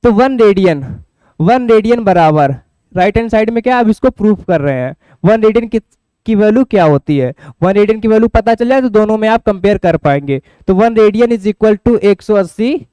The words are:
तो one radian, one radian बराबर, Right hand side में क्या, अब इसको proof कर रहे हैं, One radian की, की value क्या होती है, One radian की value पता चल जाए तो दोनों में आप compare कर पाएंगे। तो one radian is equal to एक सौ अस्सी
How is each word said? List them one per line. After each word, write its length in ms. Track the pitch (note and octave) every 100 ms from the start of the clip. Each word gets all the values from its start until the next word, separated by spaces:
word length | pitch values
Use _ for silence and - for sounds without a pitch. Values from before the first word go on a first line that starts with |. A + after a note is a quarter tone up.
तो 80 | A#3+
one 240 | G#3 C4 C4
radian, 440 | A3 G3 F#3 D3+ C3 - - _ _ _
one 280 | E3 B3 B3
radian 340 | A3 G#3 A#3+
बराबर, 480 | G#3 F3+ D#3+ D3+ C#3 C3+ _ _ _ F3+
Right 220 | F#3 G#3
hand 120 | A#3
side 180 | G#3+ A3
में 120 | A#3
क्या, 160 | A#3+ B3+
अब 100 | A3+
इसको 200 | A3 C4
proof 320 | - G#3+ G3+ -
कर 160 | E3+
रहे 140 | C#3+ C3
हैं, 200 | B2+ - _ _
One 200 | E3+ A3
radian 240 | A3 A3 A3+
की, 120 | A3+ _ _ _ _ -
की 80 | G#3+
value 280 | G#3+ A3 C4
क्या 180 | G#3 D#3+
होती 320 | C#3+ - C#3+
है, 160 | B2+ C#3 - -
One 120 | F3
radian 260 | G3 G#3 A3
की 80 | G#3+
value 200 | A3 A3+
पता 240 | A#3 G#3+ A3+
चल 140 | A#3+
जाए 120 | C4+
तो 80 | B3+
दोनों 260 | G#3 G#3+ A3
में 100 | A3
आप 140 | A3+ -
compare 320 | G3 G3 G#3
कर 180 | F3+ D#3+
पाएंगे। 420 | D3+ C#3+ C#3 C3+ _ _ -
तो 80 | F#3+
one 200 | A3+ A3+
radian 360 | G#3+ G#3 A#3+
is 160 | A#3 F#3+
equal 300 | G3+ G#3+ G#3+
to 180 | - A#3
एक 200 | G3+ G3
सौ 140 | - G#3+
अस्सी 500 | F3 - A3+ D#4+ -